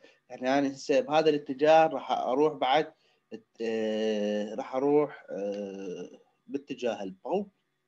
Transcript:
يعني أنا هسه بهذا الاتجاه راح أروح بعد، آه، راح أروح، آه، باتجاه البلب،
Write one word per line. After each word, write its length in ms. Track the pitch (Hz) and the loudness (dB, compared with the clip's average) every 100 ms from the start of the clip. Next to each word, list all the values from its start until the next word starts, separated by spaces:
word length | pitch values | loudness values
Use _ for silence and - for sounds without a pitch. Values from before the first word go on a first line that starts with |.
| - _ _ | -20 _ _
يعني 300 | 123 127 139 | -6 0 2
أنا 140 | 139 | 0
هسه 260 | 135 - 135 | -2 0 2
بهذا 300 | 131 156 156 | 4 2 4
الاتجاه 580 | 147 147 131 151 160 160 | 2 -2 2 6 8 6
راح 240 | 135 117 | 2 -2
أروح 420 | 117 98 131 156 | -2 0 2 2
بعد، 400 | 135 127 147 160 - _ _ _ 110 _ - | 2 2 2 0 -8 _ _ _ -18 _ -8
آه، 960 | 113 113 110 110 110 107 104 104 107 113 | -4 -2 -2 0 0 0 -2 -2 -4 -8
راح 200 | - 131 | -6 -2
أروح، 500 | 143 147 147 - - | 2 2 2 -4 -12
آه، 920 | 95 101 101 98 98 95 87 87 - _ _ - | -6 -6 -6 -8 -8 -10 -10 -12 -16 _ _ -10
باتجاه 560 | 139 - 123 120 104 | -10 -8 -6 -4 -4
البلب، 440 | 98 92 127 180 196 _ _ _ | -8 -10 -6 -4 -6 _ _ _